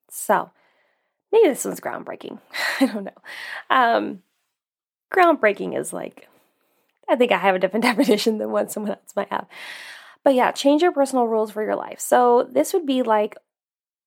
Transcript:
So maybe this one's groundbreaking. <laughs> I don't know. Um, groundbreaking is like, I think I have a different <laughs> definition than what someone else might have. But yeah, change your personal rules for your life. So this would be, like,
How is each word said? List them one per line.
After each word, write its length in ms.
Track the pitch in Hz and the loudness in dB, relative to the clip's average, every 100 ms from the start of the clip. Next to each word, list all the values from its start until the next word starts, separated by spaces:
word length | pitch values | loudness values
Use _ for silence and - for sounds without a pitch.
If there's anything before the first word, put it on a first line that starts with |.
| _ | _
So 420 | - - 185 - _ _ _ _ _ _ _ _ | -12 0 0 0 _ _ _ _ _ _ _ _
maybe 180 | 440 381 | 4 4
this 160 | 240 196 | 2 -6
one's 160 | 180 | -8
groundbreaking. 580 | - - - - - - _ - | -10 -10 -12 -14 -14 -16 _ -8
<laughs> 200 | - - | -6 0
I 60 | 269 | -2
don't 180 | 208 | -2
know. 80 | 196 - - - - - - | -10 -16 -20 -16 -14 -14 0
Um, 520 | 269 233 220 214 190 _ _ _ _ _ _ _ _ _ | 2 4 2 -2 -8 _ _ _ _ _ _ _ _ _
groundbreaking 640 | 381 349 302 214 202 185 - | 2 4 4 0 0 -6 -6
is 140 | - | -8
like, 380 | - - - _ _ _ _ _ _ _ _ - | -10 -12 -16 _ _ _ _ _ _ _ _ -2
I 80 | 277 | 2
think 160 | 240 | 2
I 40 | 190 | 2
have 180 | 196 185 | 2 2
a 40 | |
different 240 | 185 220 | 0 0
<laughs> 20 | 240 | 0
definition 520 | 208 254 208 226 214 | 2 2 2 2 -2
than 140 | 214 | -2
what 200 | 208 208 | -2 -4
someone 220 | 208 214 | -6 -8
else 220 | - - - | -10 -8 -8
might 140 | 202 | -6
have. 180 | - - - - - - - - _ | -8 -10 -18 -18 -16 -18 -20 -20 _
But 100 | 285 | 2
yeah, 180 | 254 220 | 4 2
change 300 | - 277 302 | 2 2 4
your 100 | 359 | 2
personal 360 | 285 269 262 233 | 2 0 0 0
rules 240 | 220 220 | -2 -4
for 120 | 208 | -4
your 120 | 208 196 | -4 -4
life. 240 | - - | -6 -12
So 480 | - 247 247 240 254 | 0 4 4 4 2
this 240 | 254 311 | -2 0
would 120 | 381 285 | -2 -2
be, 180 | 262 | -2
like, 340 | 226 214 214 - _ _ _ _ _ _ | 2 0 0 -6 _ _ _ _ _ _